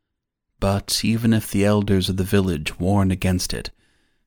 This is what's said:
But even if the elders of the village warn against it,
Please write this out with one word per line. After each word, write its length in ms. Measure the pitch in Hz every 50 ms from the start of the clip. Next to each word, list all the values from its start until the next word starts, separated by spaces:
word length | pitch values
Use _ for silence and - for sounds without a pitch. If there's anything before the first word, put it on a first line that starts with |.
| _ _ _ _ _ _ _ _ _ _ _ _
But 440 | - 98 98 98 - - - - -
even 280 | 110 113 113 120 113 113
if 180 | 107 101 -
the 140 | - 101 98
elders 440 | 104 104 104 101 104 98 95 90 92
of 80 | 90
the 80 | 98 92
village 540 | 95 101 101 95 92 85 73 78 - - -
warn 320 | 87 90 101 101 98 95
against 420 | 92 90 - 92 92 90 - - -
it, 180 | 58 53 - - _ _ _ _ _ _ _ _ _ _